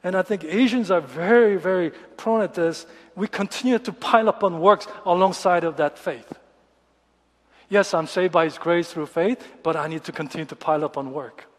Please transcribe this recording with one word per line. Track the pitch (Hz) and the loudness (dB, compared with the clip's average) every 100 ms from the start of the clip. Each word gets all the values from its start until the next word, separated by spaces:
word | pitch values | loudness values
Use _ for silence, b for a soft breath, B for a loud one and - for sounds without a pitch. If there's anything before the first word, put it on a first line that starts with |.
And | 185 185 | -2 -2
I | |
think | 180 202 | -2 -4
Asians | 156 190 254 247 190 | -2 2 2 2 0
are | 180 | 0
very, | 139 139 175 240 220 190 | 0 -6 4 6 6 2
very | 165 185 165 B B - | 0 0 -2 B B -8
prone | 226 226 | -2 0
at | 190 | -2
this. | 180 165 160 - B B - | 0 -2 -2 -14 B B -8
We | 214 | -6
continue | - 196 - 254 240 | -4 -6 -2 0 0
to | 240 | -2
pile | - - 233 220 | -8 2 4 4
up | - | 0
on | 196 165 | -2 4
works | 180 208 - B | 4 4 0 B
alongside | 190 175 190 180 190 175 | 0 4 4 2 2 2
of | 165 151 | 0 -2
that | 147 - | -4 -2
faith. | 185 127 - - _ _ _ _ _ _ _ _ _ _ _ b b | -10 -10 -14 -20 _ _ _ _ _ _ _ _ _ _ _ b b
"Yes, | 202 190 | 0 2
I'm | 170 156 | 0 -2
saved | 185 180 | 0 2
by | 170 165 | 2 0
His | - | -2
grace | 165 175 170 | 0 0 0
through | 160 147 | -6 -6
faith, | 170 190 254 - - | 0 0 -2 -10 -6
but | 160 156 | -4 -2
I | 151 | -4
need | 160 - | -8 -10
to | |
continue | 160 147 165 156 | -10 -8 -8 -10
to | 147 | -6
pile | - 156 | -2 -2
up | 156 143 | -2 -6
on | 135 | -8
work." | 143 123 - - | -10 -12 -18 -20